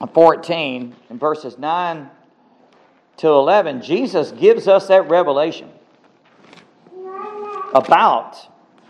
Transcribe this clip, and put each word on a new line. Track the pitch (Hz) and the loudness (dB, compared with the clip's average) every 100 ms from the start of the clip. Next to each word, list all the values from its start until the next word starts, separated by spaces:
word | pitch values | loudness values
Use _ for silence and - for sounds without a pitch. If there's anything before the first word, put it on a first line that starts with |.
| 127 | -2
fourteen, | 160 165 147 - 165 143 127 123 - - | 4 6 4 -2 -6 -6 -8 -12 -18 -18
in | 117 | -6
verses | 147 151 131 127 | -4 -4 -10 -10
nine | 147 170 175 160 131 _ _ _ _ _ _ _ _ _ _ _ | -6 -4 -4 -8 -14 _ _ _ _ _ _ _ _ _ _ _
to | 156 | 2
eleven, | 147 143 208 160 131 | 4 4 2 0 -6
Jesus | 113 190 254 175 - | -4 -4 -2 -4 -4
gives | - 190 226 190 | 0 2 4 4
us | 190 190 | 2 4
that | 190 151 | 2 4
revelation | 170 156 139 165 - - - _ _ _ _ _ _ _ - _ _ _ 370 381 381 415 415 415 403 - | 0 2 0 -2 -6 -16 -20 _ _ _ _ _ _ _ -20 _ _ _ -18 -14 -14 -14 -12 -12 -12 -2
about | - - 170 214 120 - - - _ _ _ | -2 2 2 2 0 -4 -18 -20 _ _ _